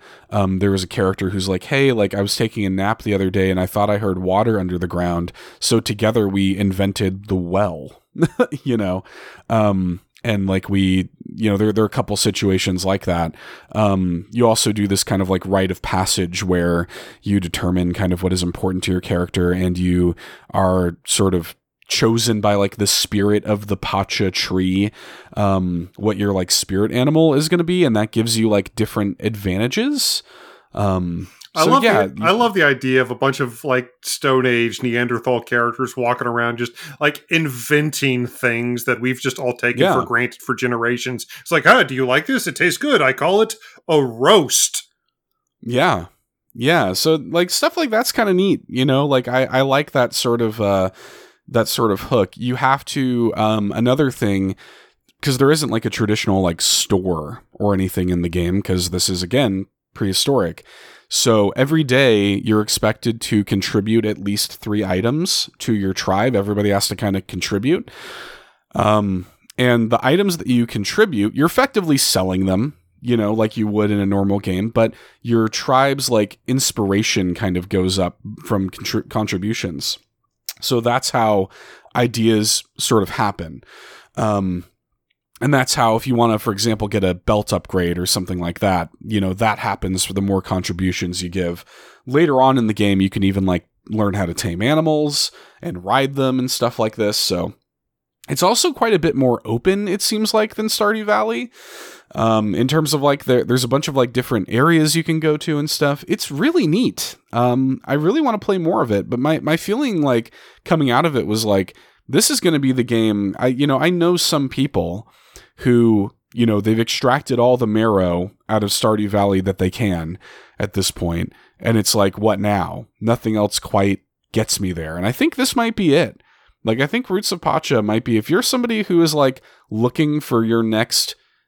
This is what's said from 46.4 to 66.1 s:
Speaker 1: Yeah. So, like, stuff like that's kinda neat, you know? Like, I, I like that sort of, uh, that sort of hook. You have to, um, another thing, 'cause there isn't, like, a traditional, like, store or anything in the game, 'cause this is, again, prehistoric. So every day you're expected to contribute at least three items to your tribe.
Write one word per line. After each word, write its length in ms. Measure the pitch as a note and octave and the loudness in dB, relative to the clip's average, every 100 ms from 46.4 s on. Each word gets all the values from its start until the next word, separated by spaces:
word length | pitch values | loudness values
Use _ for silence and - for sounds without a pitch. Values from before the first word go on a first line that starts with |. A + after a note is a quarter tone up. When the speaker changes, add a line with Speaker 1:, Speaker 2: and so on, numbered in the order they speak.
| _ | _
Speaker 1:
Yeah. 400 | - B2 E3+ G2+ | -4 0 2 2
So, 220 | F#2 D#3 | 0 0
like, 340 | D#3+ G2+ E3 F3+ | 0 0 -2 0
stuff 300 | - F4+ F4+ | 0 -2 0
like 100 | D4 | 0
that's 240 | A3 B3+ | 0 0
kinda 220 | - G#3+ | 0 2
neat, 260 | F3+ G3 D#3+ - | 2 2 0 -2
you 180 | B2 | -2
know? 220 | C3+ C3 D3 | 2 2 2
Like, 200 | C3+ A#2+ | 0 2
I, 180 | B2+ | 0
I 160 | C3 B2+ | 2 2
like 300 | C3+ C#3 D3+ | 2 0 0
that 200 | C#3+ A#2 | 0 0
sort 300 | - B2+ A#2 | 0 0 0
of, 180 | A2+ G#2+ | 0 0
uh, 300 | G2+ G2 F#2+ - - - - _ - | 0 2 0 -4 -18 -20 -20 _ -4
that 200 | A#2 G#2+ | -2 0
sort 220 | - A#2 | 0 0
of 100 | F#2+ | 0
hook. 340 | - A#2+ G2 - | 0 0 0 -4
You 200 | A#2+ B2 | -6 -2
have 280 | C3 C3+ - | 0 0 -2
to, 460 | D3 C3 B2 A2+ | -4 -2 0 0
um, 380 | - G#2+ A2 G2+ | 0 0 0 -2
another 380 | G#2 A#2+ C3 C#3+ | 0 2 2 0
thing, 460 | - G#2+ G2 F#2+ F#2 - - _ _ _ _ | 0 -2 0 -2 -6 -14 -20 _ _ _ _
'cause 160 | D3 B2+ | -2 2
there 120 | C#3 | 4
isn't, 200 | D#3 D3 | 2 0
like, 160 | A2+ A2 | -2 -4
a 40 | |
traditional, 520 | - G#2+ G#2+ - F#2+ | -2 0 0 0 0
like, 180 | F#2 E2 | 0 0
store 840 | - - - G2 F#2 E2 D2+ A#2+ - | 0 0 0 0 0 -4 -6 -12 -16
or 200 | - G2+ | -2 0
anything 380 | F#2+ F#2 - F2+ | 2 0 -2 0
in 100 | F2+ | 0
the 80 | F2 | 0
game, 320 | F2+ F2 F#2+ | -2 0 -2
'cause 300 | - F#2 F2 | -2 -2 -2
this 180 | F2+ - | -2 -2
is, 140 | F2+ | -4
again, 440 | F2+ B2 B2+ F#2+ F#2+ _ _ | -2 0 0 -2 -6 _ _
prehistoric. 680 | - G#2 F#2 - C3+ F2 E2+ - - - - _ | -6 -4 -2 0 0 0 -4 -16 -20 -20 -20 _
So 420 | - - A2 G2+ | 0 4 4 4
every 340 | - C#3 D#3+ | 2 2 2
day 580 | C#3 B2+ C3+ G#2+ G2+ G2 | 2 4 4 4 2 0
you're 160 | - G#2+ | 2 0
expected 600 | G#2 - G#2+ A2 A#2+ A2+ | 0 0 0 0 -4 -4
to 240 | - G#2+ | 0 0
contribute 600 | G2+ G2+ - G#2+ G#2+ A2+ | 2 -2 0 0 2 2
at 140 | G#2+ F#2+ | 0 -2
least 360 | G2+ G2+ - - | -4 -2 -4 -8
three 280 | A2+ G#2 | -4 -2
items 640 | F#2+ F#2 A2+ D3+ F3+ - - _ | 0 0 0 0 -2 -2 -4 _
to 120 | - | -2
your 200 | G#2+ F#2+ | 0 0
tribe. 420 | F#2 - | -2 -2